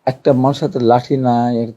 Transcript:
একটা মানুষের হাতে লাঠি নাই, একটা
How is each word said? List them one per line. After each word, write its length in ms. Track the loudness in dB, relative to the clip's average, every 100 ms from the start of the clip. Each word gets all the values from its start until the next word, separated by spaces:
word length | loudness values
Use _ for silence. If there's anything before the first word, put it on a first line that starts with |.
| -6
একটা 280 | -2 0
মানুষের 340 | 2 2 0 -4
হাতে 180 | 0 2
লাঠি 320 | 2 2 -2
নাই, 440 | 0 0 0 -2
একটা 120 | -6